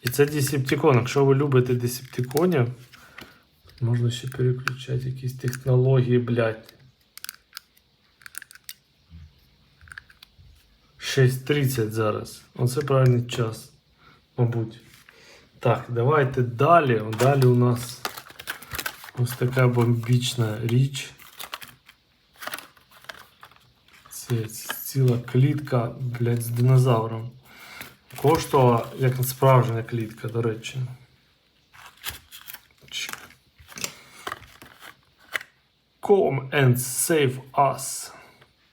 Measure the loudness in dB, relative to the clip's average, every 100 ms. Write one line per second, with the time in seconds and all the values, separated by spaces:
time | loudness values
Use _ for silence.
0 | -6 2 2 2 -2 -2 -2 2 4 4
1 | 2 2 4 4 4 2 2 0 -2 -6
2 | -10 -8 -4 0 2 2 0 -4 -18 -20
3 | -20 -20 -20 _ _ _ _ -6 -2 0
4 | -2 -4 -10 -2 -2 -2 -6 -10 -6 -6
5 | -4 -8 -8 -6 -6 -6 0 2 4 4
6 | 4 2 2 0 0 -2 -14 -20 -20 _
7 | _ -20 -20 -20 _ -20 _ _ _ _
8 | _ _ -20 -20 -20 -20 _ -20 _ _
9 | _ -20 -20 _ _ _ _ _ -20 -20
10 | _ _ -20 _ -20 _ _ _ _ _
11 | -6 2 2 2 -2 -2 0 -2 -4 -2
12 | -2 -4 -8 -16 -20 -4 -2 -2 0 4
13 | 4 4 0 -4 -6 -6 -16 _ _ _
14 | _ _ _ -2 -2 0 -6 -10 -20 -20
15 | -20 _ -20 -20 _ _ -2 -2 -2 -2
16 | 2 2 2 0 -2 0 4 6 6 0
17 | -2 0 2 6 4 6 4 2 -4 -12
18 | -12 -14 -20 -20 -14 -14 -12 -12 -12 -12
19 | -18 -6 -4 -2 -2 2 2 4 2 2
20 | 2 0 0 -2 -2 -2 0 2 2 -2
21 | -12 -16 -20 -20 -16 -16 -18 -20 _ _
22 | _ _ _ _ -14 -14 -16 _ _ -20
23 | -20 -18 -20 _ -20 _ _ _ _ -20
24 | _ -18 -4 -4 -4 -12 -14 -12 -8 0
25 | 2 0 -2 2 2 2 -2 -2 -2 -6
26 | -10 -4 -2 -2 -4 0 4 6 4 2
27 | 0 -6 -10 -16 _ -20 -20 -18 -20 _
28 | _ 0 2 2 2 4 4 4 -2 -2
29 | -2 0 -4 0 4 6 4 -2 -4 -6
30 | -6 -8 -8 -2 -2 -4 -8 -8 -8 -10
31 | _ _ _ _ _ _ _ -20 -20 _
32 | -14 -14 _ -20 -20 -20 _ _ -16 -12
33 | -12 -14 -16 -20 _ _ -20 -12 -12 -12
34 | -20 -18 -14 -14 -18 -20 -20 -20 -20 -20
35 | _ _ _ -12 -12 _ _ _ _ _
36 | 4 4 4 0 -2 4 4 4 0 -4
37 | 0 2 2 -2 -8 0 0 0 -8 -10
38 | -12 -18 -20 _ _ _ _